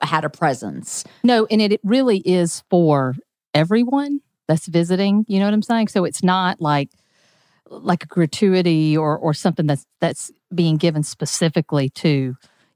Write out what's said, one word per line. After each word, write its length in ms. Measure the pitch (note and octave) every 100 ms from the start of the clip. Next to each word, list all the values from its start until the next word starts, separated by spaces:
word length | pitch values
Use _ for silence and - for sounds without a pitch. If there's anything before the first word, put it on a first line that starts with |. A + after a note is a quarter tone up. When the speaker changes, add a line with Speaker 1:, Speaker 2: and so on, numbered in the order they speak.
Speaker 1:
had 220 | D3 D#3+
a 60 | D#3
presence. 720 | - D#3+ B2 G#2 - - - - -
Speaker 2:
No, 220 | A#3+ A#3 G#3+
and 100 | A3
it, 120 | G#3
it 80 | G#3
really 360 | G3 C4 B3+ G3
is 440 | F3+ F3+ E3+ - -
for 440 | F3+ D#3+ C#3+ C3 C3+ - _ _
everyone 680 | D3 E3 A3 B3 C#4 C#4+ C#4+ _ _ -
that's 200 | D#3+ -
visiting. 580 | E3+ E3+ F#3 G3 G#3 A3
You 120 | F#3+
know 60 | G3+
what 80 |
I'm 80 | G#3+
saying? 260 | G#3 A#3 G#3+
So 160 | G3+
it's 180 | F3 -
not 380 | F#3 F#3 F#3 -
like, 300 | D#3 D3 C#3 _ _ _ _ _ _ _ _
like 360 | - - F3
a 20 | -
gratuity 920 | F3+ D#3+ - G3+ F#3 F3 D#3+ D#3 D3+
or, 200 | D#3 D#3
or 180 | D#3+
something 320 | C#3+ F#3 E3 D3+
that's, 200 | C#3 _ -
that's 320 | E3 - - _ -
being 240 | F3+ E3 D#3
given 260 | E3+ D#3
specifically 840 | D3 - D3+ - E3 E3 - D3 C3+
to, 460 | - E3 C#3 C3 B2+ _ _ _